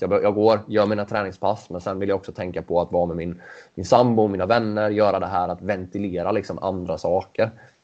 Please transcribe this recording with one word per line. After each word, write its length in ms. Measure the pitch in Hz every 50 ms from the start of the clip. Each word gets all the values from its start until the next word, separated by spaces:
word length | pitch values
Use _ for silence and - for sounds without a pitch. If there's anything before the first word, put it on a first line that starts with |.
Jag 100 | 101 98
be-, 100 | 123 - -
jag 120 | 104 101
går, 260 | 107 107 110 113 104 104
gör 200 | - 107 107 104
mina 180 | 101 107 104 101
träningspass, 680 | 101 117 107 101 95 90 - - 98 107 107 - -
men 100 | 85 90
sen 180 | 90 104 95 95
vill 100 | 101 98
jag 80 | 98
också 160 | 95 - - 92
tänka 300 | - 92 90 87 - -
på 180 | - 87 87
att 120 | 85 85 90
vara 140 | 87 87
med 100 | 87 82
min, 240 | 85 82 87 85 87 - - - - - _ -
min 100 | - 95
sambo, 420 | 90 131 120 127 123 117 110 107 104
mina 180 | 98 92 90
vänner, 440 | 95 113 120 117 107 104 107 107 107
göra 280 | 107 104 107 101 95 95
det 60 | 92
här, 220 | 90 98 90 90 87
att 140 | 87 87 90
ventilera 720 | 95 104 92 92 90 - 101 101 98 87 87 85 92 107
liksom 260 | 107 95 - 92 -
andra 400 | - 95 95 92 90 90 82 -
saker. 520 | - 85 87 95 - - _ - 110 113 - - - - _ _